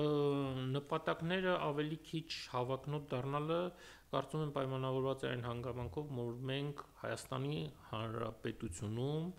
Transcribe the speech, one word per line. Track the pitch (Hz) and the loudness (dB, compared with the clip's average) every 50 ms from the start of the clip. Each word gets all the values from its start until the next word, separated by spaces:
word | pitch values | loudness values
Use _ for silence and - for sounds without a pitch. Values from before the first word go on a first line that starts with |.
| 147 147 151 147 143 143 143 139 139 135 131 131 131 | 8 6 6 6 6 4 4 4 2 0 0 0 0
նպատակները | 131 131 143 143 - 160 160 - - 165 - 165 165 180 190 185 185 180 170 | 0 0 0 0 0 -2 0 2 0 0 2 2 2 2 2 4 4 4 4
ավելի | 156 156 143 147 151 151 160 156 | 2 2 2 2 0 0 -2 -4
քիչ | - - - 160 156 - - - - | -6 -4 -4 -4 -4 -4 -6 -8 -6
հավակնոտ | - - 123 123 123 135 131 - 147 143 147 143 - | -2 0 0 2 2 0 -2 -2 -2 -4 -2 -2 -2
դառնալը, | 151 127 123 135 139 147 147 156 165 170 180 180 175 - - - - - - - | -2 0 0 2 0 0 2 2 2 2 2 0 -2 -6 -14 -18 -18 -18 -8 -2
կարծում | - 139 139 - - 156 156 | 0 0 0 0 0 0 0
եմ, | 147 139 | 0 2
պայմանավորված | 143 135 131 131 131 131 131 131 131 131 135 135 135 135 | 0 0 2 2 0 2 2 2 2 2 2 2 0 0
է | 131 | 0
այն | 127 123 117 | 0 0 -2
հանգամանքով, | 123 117 120 120 127 120 123 120 117 - 156 151 147 139 | -2 -2 -2 -2 -2 -2 -2 -2 -4 -2 -4 -4 -2 -2
որ | 120 120 120 117 120 131 | -2 -2 -2 -2 -2 -2
մենք | 131 131 139 143 147 143 - - - - | -2 0 0 0 -2 -4 -6 -8 -12 -10
Հայաստանի | - - 110 117 113 - - 139 131 135 143 151 160 156 151 - - - | -6 -4 -2 -2 -2 -4 -2 -2 0 0 0 0 0 -2 -4 -6 -10 -10
Հանրապետությունում | - - 107 110 113 113 117 - - - - - - 110 - - 113 85 - 113 104 110 117 127 139 151 156 160 180 185 | -6 -4 -2 -2 -2 -2 -2 -2 -2 -4 -2 -2 -2 -2 -2 -4 -4 -4 -2 -2 -2 0 0 2 2 2 0 0 -2 -4